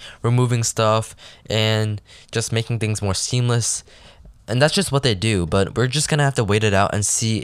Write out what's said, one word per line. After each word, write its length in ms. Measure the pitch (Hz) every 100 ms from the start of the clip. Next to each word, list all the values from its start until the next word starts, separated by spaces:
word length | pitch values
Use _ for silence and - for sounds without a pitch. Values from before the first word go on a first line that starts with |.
| - -
removing 400 | 117 123 123 120
stuff 540 | 110 - 110 110 110 - - - -
and 520 | 110 110 110 107 107 - - -
just 220 | 117 -
making 260 | 113 113 117
things 240 | 107 107
more 120 | 101
seamless, 680 | 92 - 123 120 120 - - - - - - - - -
and 160 | 123
that's 120 | 151
just 180 | - -
what 100 | 139
they 120 | 131
do, 300 | 98 110 101
but 320 | 82 98 98 -
we're 120 | 123
just 200 | 139 -
gonna 140 | 151
have 120 | 139
to 100 | 131
wait 180 | 104 107
it 100 | 107
out 220 | 98 98
and 100 | 104
see 340 | 104 - 113 110